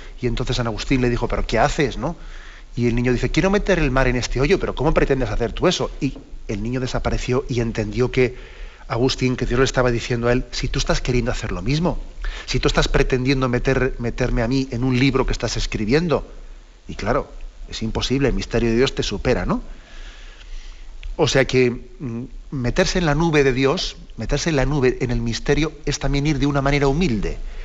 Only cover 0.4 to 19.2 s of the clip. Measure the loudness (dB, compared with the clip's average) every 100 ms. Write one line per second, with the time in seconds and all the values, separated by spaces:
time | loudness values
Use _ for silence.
0.4 | 0 0 -2 -2 0 2 2 2 0 0
1.4 | 0 4 4 2 0 0 -6 -6 -12 -14
2.4 | -16 -18 -10 0 2 2 2 2 2 2
3.4 | 2 2 2 2 2 4 2 2 0 0
4.4 | 2 2 0 0 2 4 4 2 0 0
5.4 | -2 0 0 2 -2 -4 -4 -6 -12 -12
6.4 | -8 -6 -4 -4 -2 -2 0 -2 0 0
7.4 | 0 -2 -2 -2 -2 0 0 2 2 0
8.4 | -14 -14 -14 -14 -6 0 0 2 0 0
9.4 | 0 2 2 2 2 2 -2 0 2 2
10.4 | 0 -4 -2 -2 0 0 2 0 0 -2
11.4 | -4 -4 -2 0 0 -2 -6 -8 -6 -6
12.4 | -4 0 2 2 2 2 2 2 2 2
13.4 | 2 2 2 2 0 -2 -4 -2 0 2
14.4 | 2 0 0 -2 0 4 4 4 2 0
15.4 | -2 -2 -2 -2 2 2 2 0 -2 -14
16.4 | -16 -18 -20 -18 -12 -6 -2 -2 -2 -10
17.4 | -14 -12 -12 -6 -4 -2 0 0 2 0
18.4 | 0 0 2 4 2 0 -4 -2